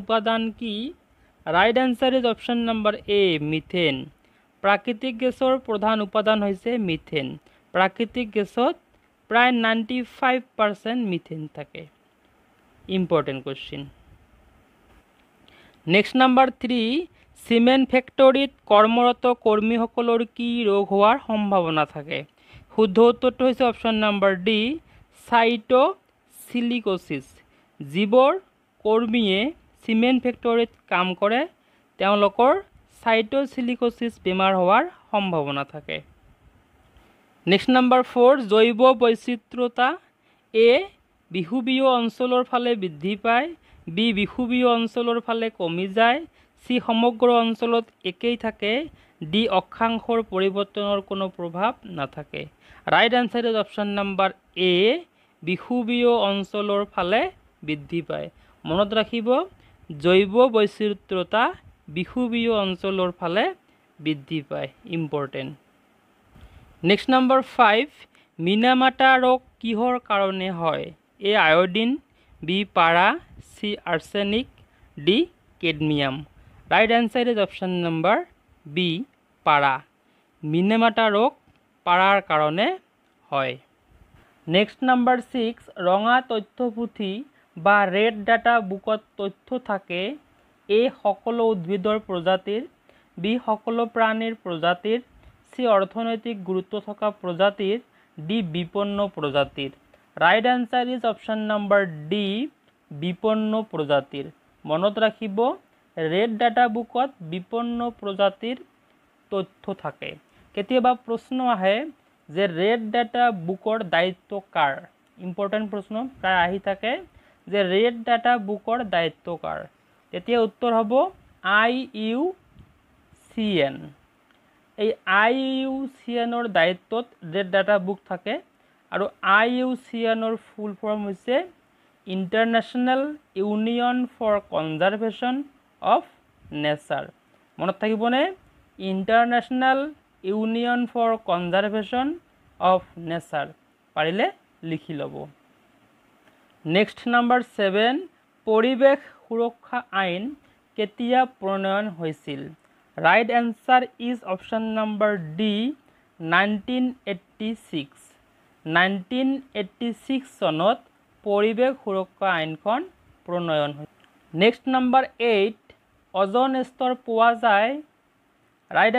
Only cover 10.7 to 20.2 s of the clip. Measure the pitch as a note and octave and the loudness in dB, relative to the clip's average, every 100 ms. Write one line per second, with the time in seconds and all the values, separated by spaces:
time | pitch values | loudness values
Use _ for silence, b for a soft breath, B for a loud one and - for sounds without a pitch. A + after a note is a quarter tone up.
10.7 | G3 A3 B3 A3 E3+ - D#3+ D3+ - D3 | -2 -6 -4 -2 -4 -6 -12 -12 -14 -16
11.7 | - D#3 _ _ _ _ _ _ _ _ | -18 -20 _ _ _ _ _ _ _ _
12.7 | _ - F#3+ F3 E3 C#3+ C3 C#3 C3+ - | _ -6 -4 0 0 0 -6 -10 -12 -12
13.7 | C#3+ C#3 - _ _ _ _ _ _ _ | -14 -16 -20 _ _ _ _ _ _ _
14.7 | _ _ _ _ _ _ _ b b b | _ _ _ _ _ _ _ b b b
15.7 | b D#3 F#3+ G3+ B3+ C4 B3+ C4 - A#3+ | b 0 2 2 4 4 6 2 0 -4
16.7 | B3 A3 C#4+ F4+ b b _ - A#3 A#3+ | -2 -2 -2 -6 b b _ 0 4 6
17.7 | C4+ C4 B3+ - - C4 C4+ C#4 - - | 4 2 0 0 4 6 6 0 -6 4
18.7 | G#3 A3 A#3 B3 A#3+ B3 A#3+ A3 G#3+ A3 | 6 6 4 2 2 0 0 2 2 2
19.7 | A#3 A3+ - A#3 A#3 | 0 -2 -2 0 0